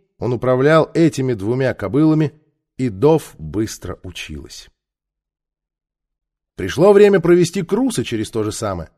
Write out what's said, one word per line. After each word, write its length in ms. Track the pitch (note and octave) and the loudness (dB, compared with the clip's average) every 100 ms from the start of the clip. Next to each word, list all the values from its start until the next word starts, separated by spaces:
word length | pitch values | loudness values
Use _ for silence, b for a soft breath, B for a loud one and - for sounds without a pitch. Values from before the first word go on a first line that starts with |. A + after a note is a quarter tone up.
| _ _ | _ _
он 140 | A2 | -6
управлял 580 | A#2+ B2+ B2+ C#3 D#3+ - | -2 0 2 4 4 2
этими 380 | D3 E3 C#3 C3 | 2 0 0 -4
двумя 400 | A2+ G2+ B2+ C3 | -4 -4 -2 -2
кобылами, 580 | G#2 F#2+ B2+ D#3 D#3 D3+ - _ _ _ - | -2 -2 2 2 2 0 -4 _ _ _ -6
и 140 | B2+ | -6
Дов 440 | F#2+ C#3 D#3+ - - | 0 2 2 -2 -14
быстро 600 | D#2 G2+ A2 - F2+ - | -8 -6 -6 -8 -12 -14
училась. 680 | F#2 - - D2+ - - - _ _ _ _ _ _ _ _ _ _ _ _ _ _ _ _ _ _ | -14 -14 -14 -14 -16 -20 -20 _ _ _ _ _ _ _ _ _ _ _ _ _ _ _ _ _ _
Пришло 380 | - F#2 A#2+ F#3+ | -10 -8 2 4
время 280 | G3+ G#3 G3 | 6 6 4
провести 420 | E3 F3 E3+ G3+ | 4 4 2 -2
Круса 420 | E3+ - C4 A3 | -4 -2 -2 -4
через 260 | A2+ A2 G#2+ | -6 -6 -6
то 140 | A2+ | -4
же 80 | G#2+ | -6
самое. 380 | - G#2+ F2+ D#2 | -6 -6 -6 -10